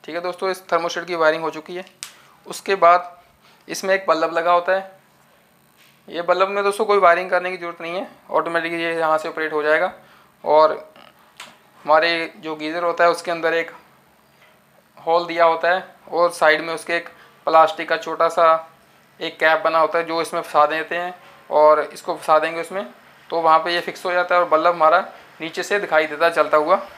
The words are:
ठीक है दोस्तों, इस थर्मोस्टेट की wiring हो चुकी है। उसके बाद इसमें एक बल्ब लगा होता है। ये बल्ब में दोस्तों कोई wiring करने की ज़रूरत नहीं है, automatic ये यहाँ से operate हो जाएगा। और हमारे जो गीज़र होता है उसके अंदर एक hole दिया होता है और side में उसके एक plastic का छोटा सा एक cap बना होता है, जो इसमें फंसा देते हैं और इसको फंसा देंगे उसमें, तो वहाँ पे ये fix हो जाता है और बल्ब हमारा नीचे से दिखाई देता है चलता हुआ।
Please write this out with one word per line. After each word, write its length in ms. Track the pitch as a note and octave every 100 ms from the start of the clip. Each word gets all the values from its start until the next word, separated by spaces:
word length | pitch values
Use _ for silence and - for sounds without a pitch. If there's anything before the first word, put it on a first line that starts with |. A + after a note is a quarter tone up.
ठीक 120 | - E3
है 60 |
दोस्तों, 280 | F3+ F3 F#3+
इस 140 | F#3 -
थर्मोस्टेट 340 | E3+ E3+ F3 E3+
की 100 | E3+
wiring 260 | D#3 D#3+
हो 60 | D#3+
चुकी 240 | D3+ - F3+
है। 100 | F#3 _ - - _ _ -
उसके 280 | F3 - F#3+
बाद 380 | E3+ F3 - - _ _ _ _ -
इसमें 260 | E3 G3 F#3+
एक 100 | F#3+
बल्ब 260 | D#3+ D#3+
लगा 180 | E3 E3+
होता 200 | F3 F3
है। 240 | F#3+ F#3+ - _ _ _ _ _ _ _ _ _ _ -
ये 140 | E3
बल्ब 260 | F3 F3+ F#3+
में 140 | G3+
दोस्तों 220 | G3+ G3+ G#3
कोई 120 | G3+
wiring 300 | F#3 E3+ F#3
करने 200 | F3+ F3+
की 60 | F#3
ज़रूरत 240 | E3+ E3+
नहीं 140 | E3 F3+
है, 120 | A3 - -
automatic 440 | D#3 E3 E3+ D#3+
ये 200 | E3+ E3+
यहाँ 240 | E3 D#3+ D#3
से 120 | E3
operate 240 | D#3+ D#3
हो 100 | D3+
जाएगा। 280 | D3 D#3 F3+ - _ _ _ _
और 320 | - D3+ D#3 - - - - _ _ _ - _ _ _ D3
हमारे 480 | D#3 E3 E3+ E3 -
जो 180 | D#3 D#3
गीज़र 280 | D3+ E3+
होता 200 | F3 E3+
है 60 | E3+
उसके 220 | E3+ -
अंदर 220 | E3 D#3+
एक 180 | E3 D#3 - _ _ _ _ _ _ _ _ _ _ _ _
hole 280 | E3 E3+ E3+
दिया 200 | E3 E3+
होता 240 | D#3+ E3+
है 140 | F#3 F#3 - -
और 220 | D#3+ F3
side 300 | E3+ D#3 D#3
में 120 | E3
उसके 220 | D#3+ - E3+
एक 140 | E3+ - - _ -
plastic 420 | D#3+ D#3+ D#3+ D#3+
का 80 | D#3+
छोटा 300 | E3 D#3 E3
सा 180 | E3+ E3 D#3+ E3 _ _ _ _ _
एक 180 | E3 -
cap 220 | D#3+ D#3+
बना 160 | D#3+ D#3+
होता 180 | D#3 E3+
है, 80 | E3
जो 160 | E3
इसमें 200 | D#3+ E3+
फंसा 240 | D#3 D#3 D3
देते 280 | D#3+ D#3 E3+
हैं 160 | F3 F3+ - - _
और 300 | D3+ D3+ D3+
इसको 320 | C#3 - - E3
फंसा 240 | - D#3
देंगे 220 | D#3+ E3
उसमें, 240 | D#3 F#3+ A#3 - - _ _
तो 120 | E3
वहाँ 180 | E3 D#3
पे 140 | F3
ये 80 | F3
fix 240 | E3+ - F#3
हो 60 |
जाता 240 | F3+ F3+ F3+
है 60 |
और 60 | D#3+
बल्ब 180 | D#3 E3+
हमारा 320 | F3 D#3 F3 - - - -
नीचे 220 | E3 F#3
से 160 | F3 G3+
दिखाई 280 | F3 D#3 D#3
देता 180 | D3+ E3+
है 60 |
चलता 240 | E3 D3 D#3
हुआ। 240 | D3+ G3 -